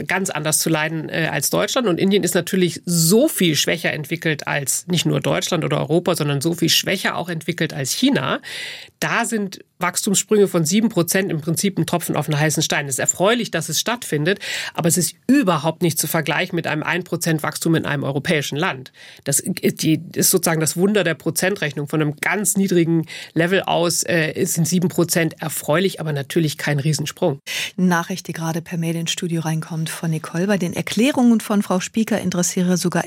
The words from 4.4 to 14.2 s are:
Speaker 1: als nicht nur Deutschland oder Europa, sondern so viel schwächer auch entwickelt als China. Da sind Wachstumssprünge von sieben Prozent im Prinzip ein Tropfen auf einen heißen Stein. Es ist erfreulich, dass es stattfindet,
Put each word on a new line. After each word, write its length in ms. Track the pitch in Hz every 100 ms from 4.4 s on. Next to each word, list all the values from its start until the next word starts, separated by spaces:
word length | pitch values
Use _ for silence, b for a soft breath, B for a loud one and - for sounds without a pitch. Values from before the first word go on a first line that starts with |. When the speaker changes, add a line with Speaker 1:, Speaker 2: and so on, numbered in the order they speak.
| -
Speaker 1:
als 400 | 151 135 - 170
nicht 180 | 175
nur 160 | 156 147
Deutschland 440 | 139 165 - 175
oder 140 | 151 147
Europa, 360 | 143 170 180
sondern 260 | 165 147 143
so 140 | 170
viel 140 | 165 160
schwächer 480 | - - 190 - -
auch 120 | 170
entwickelt 460 | 165 - 165 156
als 180 | 151 139
China. 480 | - 262 190 139 269 B B B B B -
Da 240 | 156 202
sind 400 | 233 226 190 - - -
Wachstumssprünge 680 | 180 - 214 190 - 214 190
von 180 | 175
sieben 260 | 156 208 226
Prozent 420 | 175 170 190 190
im 80 | 160
Prinzip 360 | 160 156 196 190
ein 100 | 160
Tropfen 280 | 170 -
auf 140 | 147 151
einen 100 | 147
heißen 240 | 156 151
Stein. 240 | - 165 139
Es 80 |
ist 40 | 123
erfreulich, 500 | 120 - 190 240 214
dass 180 | 165 160
es 120 | -
stattfindet, 580 | - 247 - 151